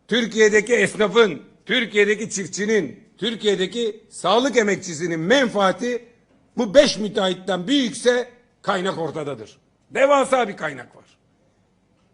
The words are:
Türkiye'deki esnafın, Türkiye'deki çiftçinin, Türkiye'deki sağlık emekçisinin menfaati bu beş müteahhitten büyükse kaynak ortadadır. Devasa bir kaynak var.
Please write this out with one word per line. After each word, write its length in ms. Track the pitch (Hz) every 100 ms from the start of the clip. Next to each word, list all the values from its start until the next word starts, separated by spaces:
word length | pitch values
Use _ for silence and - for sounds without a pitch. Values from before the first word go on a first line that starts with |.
| _
Türkiye'deki 680 | 226 226 220 214 208 208
esnafın, 680 | 233 196 170 208 202 220 139 - _ -
Türkiye'deki 640 | 240 214 208 202 208 220
çiftçinin, 760 | 185 170 151 208 220 147 - _ _
Türkiye'deki 840 | 196 226 208 185 180 226 226 202 _
sağlık 480 | - 170 214 269 240
emekçisinin 600 | 208 190 - 156 175 165
menfaati 840 | 160 269 247 196 196 185 240 240 - _ _ _ _ -
bu 160 | 233
beş 240 | 175 294 175
müteahhitten 720 | 208 220 190 180 190 180 175
büyükse 600 | 285 240 - 233 247 240 - _ _
kaynak 360 | - 196 190 151
ortadadır. 600 | 160 160 143 123 107 - _ _ _
Devasa 560 | 202 277 277 254 262 226
bir 100 | 190
kaynak 380 | 156 135 117 -
var. 100 | _ _ _ _ _ _ _ _ _ _ _